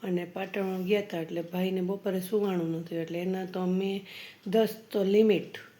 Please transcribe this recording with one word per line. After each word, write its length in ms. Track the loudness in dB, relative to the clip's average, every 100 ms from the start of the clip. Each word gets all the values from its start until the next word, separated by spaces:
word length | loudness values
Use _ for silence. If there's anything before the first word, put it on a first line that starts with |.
અને 200 | -2 -2 -2
પાટણ 580 | -8 -6 -4 -2 -2 2
ગયા 200 | 0 0
હતા 160 | -6
એટલે 200 | -4 -6
ભાઈને 400 | -4 -2 0 0
બપોરે 380 | -2 -2 -2 -2
સુવાણું 480 | 0 0 2 0 0
નહોતું, 260 | -2 -4 -6
એટલે 220 | -4 -4
એના 240 | -2 -2 -4
તો 140 | -2
અમે 300 | 0 2 0 -2 -6 -16 -18 -14 0
દસ 260 | 2 2 0 -4
તો 100 | 0
લિમિટ 480 | 4 6 8 6 2 -12 -16 _